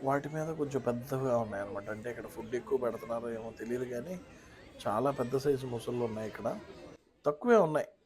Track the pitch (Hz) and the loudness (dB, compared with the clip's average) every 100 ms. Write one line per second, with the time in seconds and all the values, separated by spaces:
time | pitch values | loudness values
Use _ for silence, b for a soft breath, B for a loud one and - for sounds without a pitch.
0 | 135 139 143 156 156 156 143 135 - 120 | 4 2 0 -2 -2 -2 0 0 0 -2
1 | 120 131 131 120 110 101 101 98 104 107 | -2 0 2 2 2 -2 -4 -6 -6 -6
2 | 113 117 107 - 110 120 113 135 120 110 | -6 -8 -8 -10 -4 -4 0 2 2 -2
3 | 117 117 120 113 113 110 110 123 127 120 | -4 -4 -2 -4 -6 -8 -4 -2 -2 -4
4 | 151 180 - B B B B - - 104 | -6 -8 -10 B B B B -6 0 2
5 | 135 139 120 135 147 135 131 120 113 120 | 2 2 0 2 4 2 2 -4 -2 0
6 | 120 107 107 - 107 196 - - - - | 0 -2 -6 -4 -4 -4 -8 -16 -16 -18
7 | _ _ - 151 247 226 170 151 - - | _ _ -2 0 6 8 8 4 0 -8